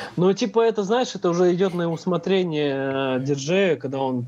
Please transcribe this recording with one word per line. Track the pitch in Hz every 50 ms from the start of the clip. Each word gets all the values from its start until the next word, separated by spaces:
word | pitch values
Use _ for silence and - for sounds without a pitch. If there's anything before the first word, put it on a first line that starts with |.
| - - -
Ну, | 156 175 190 196
типа, | - 247 202 196 226
это, | 226 226 220 220 196
знаешь, | 180 226 254 247 247 -
это | 185 - 180
уже | 170 175 180 180 175
идёт | 170 196 190 170
на | 175 170 170
усмотрение, | 165 156 - 190 180 170 170 185 196 190 185 170 156 151 151 143 135 135 135 135 135 135 135 131 131
э, | 127 135
диджея, | 139 147 139 135 151 180 196 202 180 151
когда | 123 - 131 139 135
он | 135 131 127 123 123